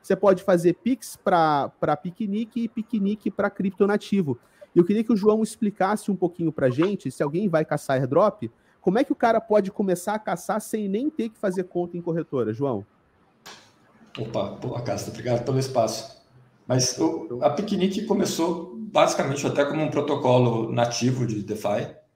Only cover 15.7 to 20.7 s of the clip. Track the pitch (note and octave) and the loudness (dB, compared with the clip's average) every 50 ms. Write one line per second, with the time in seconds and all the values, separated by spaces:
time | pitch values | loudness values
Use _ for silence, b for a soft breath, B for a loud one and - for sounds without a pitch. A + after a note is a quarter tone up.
15.7 | - B2 A2 A2 - - - - - - _ _ _ - _ _ _ _ _ - | 0 2 2 2 -2 -6 -10 -14 -20 -20 _ _ _ -20 _ _ _ _ _ 0
16.7 | B2+ B2+ A#2+ - - - D#3+ D#3+ D#3+ - - - A#2+ B2 C#3+ C#3+ - - G3 - | 0 2 2 0 0 0 0 0 0 -2 -6 -8 -6 0 0 0 0 0 -2 -2
17.7 | G3+ F3 F3+ G3 G3 A3 G#3 - G3 - F3 - - - E3 F3+ F3 - - - | 0 0 0 0 0 -2 -2 0 0 0 0 -2 0 -2 -2 -2 -2 -6 -8 -12
18.7 | - - - - - D#3 D#3+ E3 - - - C3+ C3+ - - C3 - C#3+ C#3+ C#3+ | -12 -14 -14 0 4 4 4 4 2 0 -2 -2 -2 -2 -2 -2 0 0 0 0
19.7 | D3 D#3 D#3 C3+ - D3 C#3+ - C#3+ C3+ - B2+ B2 B2+ B2 A#2 A2+ A2+ A2+ A#2 | 0 -2 -2 0 -2 -2 0 0 -2 0 4 4 6 6 6 4 2 0 -2 -2